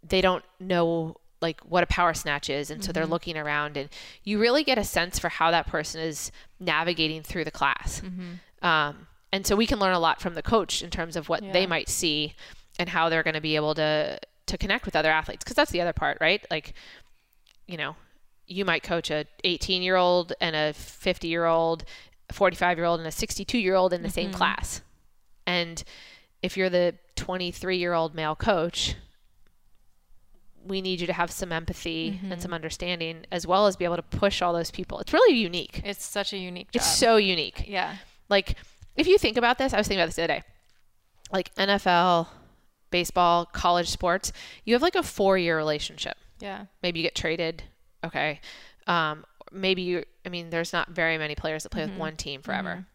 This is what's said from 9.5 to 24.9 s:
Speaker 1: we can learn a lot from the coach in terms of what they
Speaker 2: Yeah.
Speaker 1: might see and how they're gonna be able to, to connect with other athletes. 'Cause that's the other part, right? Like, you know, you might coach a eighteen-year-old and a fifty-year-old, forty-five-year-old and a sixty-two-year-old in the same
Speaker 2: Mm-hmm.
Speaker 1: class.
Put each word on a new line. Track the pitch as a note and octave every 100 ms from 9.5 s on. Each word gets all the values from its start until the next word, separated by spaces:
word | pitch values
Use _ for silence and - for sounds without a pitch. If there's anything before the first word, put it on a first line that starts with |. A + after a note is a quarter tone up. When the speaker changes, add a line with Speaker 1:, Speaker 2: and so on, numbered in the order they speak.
| G#3
Speaker 1:
we | A3+
can | A3+
learn | F#3+
a | F3+
lot | E3 -
from | F#3
the | E3
coach | - A3+ E3+ -
in | F3
terms | - E3+ E3
of | D3+
what | E3 G3
they | F#3
Speaker 2:
Yeah. | F#3+
Speaker 1:
might | E3 -
see | - F3 D3+ D3+ - - - - -
and | F3
how | F3 E3
they're | E3
gonna | D#3+ D#3
be | D#3 D3+
able | D3+
to, | D#3 D3+ D3+ D3 - - _ -
to | F#3+
connect | F#3+ A3 -
with | D#3+
other | D#3
athletes. | D#3 D#3 -
'Cause | -
that's | C4 D4
the | -
other | F3
part, | - C#3+ -
right? | D#3+ G3+ -
Like, | D#3+ - - - - - - _ _ _ _ -
you | F3
know, | C#3 D#3 - _ - _ _
you | F#3
might | F#3+ E3
coach | - E3+ -
a | D3+ D3 _
eighteen-year-old | F#3+ E3+ - F#3 F3+ F#3 F3+ F3+ E3+ -
and | E3+ D#3
a | D3+
fifty-year-old, | D3 - - - F3+ E3+ E3 E3+ E3 E3 E3 - - - _ _
forty-five-year-old | - F#3+ F3 F3+ E3+ E3+ E3+
and | D#3+
a |
sixty-two-year-old | - A3 - G3 B3 F#3 F#3+ F#3
in | F3
the | F#3
same | - G3
Speaker 2:
Mm-hmm. | F#3
Speaker 1:
class. | E3+ - - - -